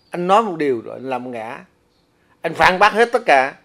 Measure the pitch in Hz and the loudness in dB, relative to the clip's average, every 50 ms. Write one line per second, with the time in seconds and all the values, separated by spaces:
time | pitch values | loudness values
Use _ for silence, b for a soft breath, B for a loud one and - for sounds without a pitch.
0 | _ _ - 175 175 180 196 208 220 208 170 160 151 143 127 113 107 110 110 120 | _ _ -10 -6 0 2 2 2 2 0 -4 -4 -2 -2 -2 -4 -4 -12 -14 -12
1 | 123 131 127 123 123 127 123 113 107 113 135 - 185 _ _ _ _ _ _ _ | -10 -8 -8 -8 -8 -10 -12 -12 -12 -12 -14 -16 -18 _ _ _ _ _ _ _
2 | _ _ _ _ _ _ _ _ - 170 160 156 160 170 185 185 202 208 - 214 | _ _ _ _ _ _ _ _ -8 -6 -2 2 2 2 4 4 2 2 4 4
3 | 233 233 240 240 240 - 147 135 131 139 139 - | 0 2 2 -2 2 4 4 4 4 0 -4 -12